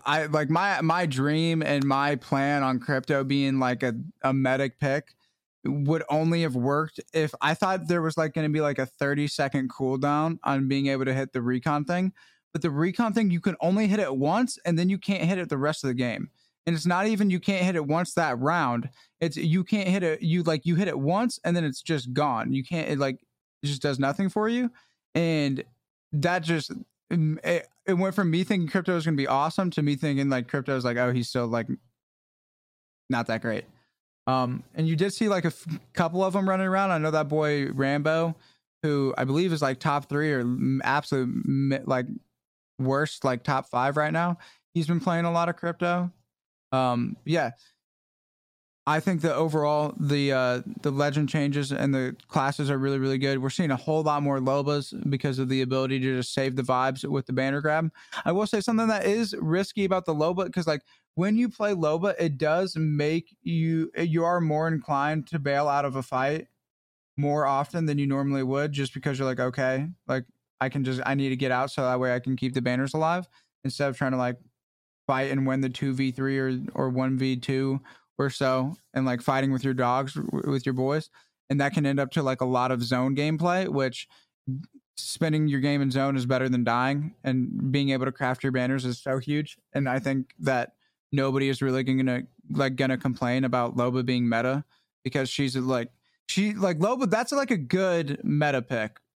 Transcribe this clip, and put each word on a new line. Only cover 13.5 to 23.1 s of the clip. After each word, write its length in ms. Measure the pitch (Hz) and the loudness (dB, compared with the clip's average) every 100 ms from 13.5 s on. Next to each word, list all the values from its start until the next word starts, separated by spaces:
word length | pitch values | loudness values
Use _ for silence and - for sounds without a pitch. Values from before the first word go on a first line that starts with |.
| 165 | 0
only 280 | 165 202 214 | 0 2 2
hit 120 | 214 | 2
it 160 | 160 131 | 0 0
once, 440 | 143 208 247 - | 2 2 0 -2
and 140 | 175 165 | -2 2
then 100 | 180 | 2
you 120 | 196 | 0
can't 240 | - 196 | -2 0
hit 160 | 165 185 | 0 0
it 100 | 170 | -2
the 80 | 139 | -2
rest 260 | 147 156 | -2 -2
of 40 | 135 | -2
the 80 | 123 | -2
game. 340 | 123 104 - _ _ _ - | -2 -4 -8 _ _ _ -4
And 80 | 160 | -2
it's 100 | 165 | 0
not 220 | 180 214 | 2 2
even 240 | 208 202 | 2 2
you 80 | 180 | 2
can't 260 | - 190 180 | 0 0 2
hit 100 | 170 | 0
it 120 | 143 | 0
once 260 | 165 180 | 0 0
that 240 | - 156 120 | 0 0 0
round. 540 | 139 170 135 120 - - - - | 0 2 2 0 -4 -10 -18 -6
It's 160 | 165 147 | -4 -2
you 280 | 160 180 | 0 2
can't 240 | 175 214 185 | 2 0 2
hit 160 | 190 | 2
it. 180 | 170 156 | 0 0
You, 220 | 165 175 | 0 2
like, 240 | 165 160 170 | 2 0 2
you 80 | 170 | 2
hit 120 | 196 | 2
it 120 | 135 | 0
once, 400 | 139 190 240 - | 0 0 0 -2
and 120 | 175 175 | -2 0
then 80 | |
it's 180 | 151 131 | -2 -4
just 320 | - 151 127 | -4 -4 -2
gone. 400 | 131 147 113 117 | -2 0 0 -2
You 100 | 135 | -2
can't, 240 | 127 170 - | -2 -4 -2
it, 120 | 139 | 0
like, 160 | 139 | -2